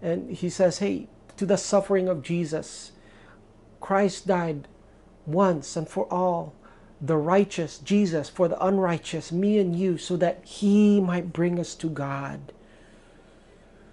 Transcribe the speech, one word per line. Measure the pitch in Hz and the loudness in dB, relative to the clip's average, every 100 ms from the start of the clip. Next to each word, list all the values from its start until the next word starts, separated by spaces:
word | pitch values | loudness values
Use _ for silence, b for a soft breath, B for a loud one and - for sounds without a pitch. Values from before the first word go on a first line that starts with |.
and | 175 175 247 | -4 -4 -6
he | 175 180 | -6 -6
says, | - 185 - | 2 2 2
"Hey, | 202 190 - - - - | -2 -2 -6 -20 -18 -6
to | 180 | 0
the | 185 | 0
suffering | - 202 196 196 185 | 2 2 4 0 2
of | 170 | -2
Jesus. | 127 175 160 156 - - - B B B B B - - - - | -2 -2 -2 -4 -8 -16 -20 B B B B B -20 -20 -20 -14
Christ | - 196 202 190 185 | -2 2 2 -2 -2
died | 185 170 147 - - b b b - - | 0 0 -6 -10 -20 b b b -16 -4
once | 160 196 160 135 170 | 2 2 2 -2 -8
and | 160 | -6
for | - - | -4 -4
all, | 180 185 170 160 - B B B B | 0 0 0 -6 -14 B B B B
the | 139 160 | -2 0
righteous, | 147 190 202 - 156 - | 4 4 4 0 -6 -8
Jesus, | 135 202 202 160 139 | 0 2 2 0 -4
for | - 175 | 0 0
the | - 185 | 2 2
unrighteous, | 196 185 165 - 165 - | 2 2 -2 -4 -8 -4
me | 170 202 214 | -2 2 2
and | 185 170 | 2 0
you, | 190 165 | 0 -2
so | - 180 | -2 0
that | 170 - | 0 -2
he | - - 202 208 208 202 | -10 -2 4 6 6 6
might | 185 175 175 | 2 0 -4
bring | 165 175 175 | 0 0 0
us | 165 - | -6 -6
to | 165 | -6
God." | 143 139 139 139 143 143 - B B B B B B B B B B B B B | -4 -6 -6 -8 -12 -16 -20 B B B B B B B B B B B B B